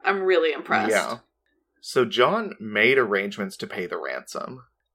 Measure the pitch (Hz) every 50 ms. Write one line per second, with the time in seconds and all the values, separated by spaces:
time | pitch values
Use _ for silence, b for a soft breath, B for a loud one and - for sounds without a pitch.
0 | - - 196 196 190 185 185 165 165 160 143 143 - - 147 110 107 110 107 95
1 | - - - - - _ _ _ _ _ _ _ _ _ _ _ - - - 135
2 | 123 110 95 117 123 147 190 226 226 190 - - 110 107 107 104 107 127 135 135
3 | 120 101 101 98 101 101 98 - 101 95 - - - 98 - 101 90 87 - 82
4 | 73 67 64 64 - - - - - - 64 127 - _ _ _ _ _ _